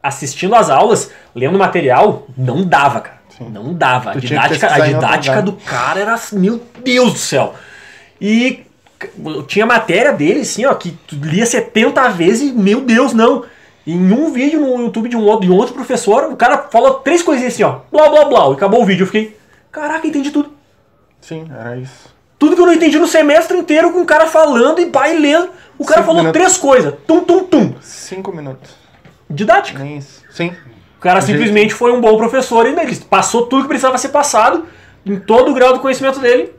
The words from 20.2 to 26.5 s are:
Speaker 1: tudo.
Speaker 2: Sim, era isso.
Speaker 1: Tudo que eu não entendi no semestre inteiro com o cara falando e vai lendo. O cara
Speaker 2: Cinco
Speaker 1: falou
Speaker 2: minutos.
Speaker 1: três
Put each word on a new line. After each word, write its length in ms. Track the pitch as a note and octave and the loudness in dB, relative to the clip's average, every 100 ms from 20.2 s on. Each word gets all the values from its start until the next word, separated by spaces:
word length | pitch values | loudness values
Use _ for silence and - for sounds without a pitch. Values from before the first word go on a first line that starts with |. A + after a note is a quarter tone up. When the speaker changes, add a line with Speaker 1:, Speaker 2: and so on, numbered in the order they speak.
| C#4 | -4
Speaker 1:
tudo. 200 | D4 D4 - _ _ _ _ _ _ | -6 -6 -14 _ _ _ _ _ _
Speaker 2:
Sim, 240 | - D#3+ D#3+ A#2+ | -16 -16 -14 -14
era 200 | A#2 B2 | -12 -12
isso. 360 | B2+ - - _ _ _ | -14 -20 -20 _ _ _
Speaker 1:
Tudo 160 | D4+ F4 | 0 4
que 60 | |
eu 40 | F4 | 4
não 80 | |
entendi 260 | E4 E4 D4+ | 4 2 2
no 80 | E4+ | 2
semestre 500 | D#4+ D4 D#4 E4 F4+ | 2 4 2 2 -4
inteiro 360 | E4+ D4+ E4+ | 0 2 2
com 80 | F4+ | 0
o 40 | E4+ | 2
cara 200 | D#4 D#4+ | 2 4
falando 540 | D#4+ D#4 A#3+ C4 E4 | 4 2 4 2 2
e 60 | F4 | 0
vai 260 | C4 C#4+ E4 | 0 0 0
lendo. 320 | C#4+ D#4+ F4+ - - _ | 2 0 -2 -10 -20 _
O 80 | - | 0
cara 160 | E4 | 0
Speaker 2:
Cinco 60 | E4 | 2
Speaker 1:
falou 140 | E4 | 2
Speaker 2:
minutos. 180 | D#4+ D#4+ | 2 2
Speaker 1:
três 160 | F#4 | 2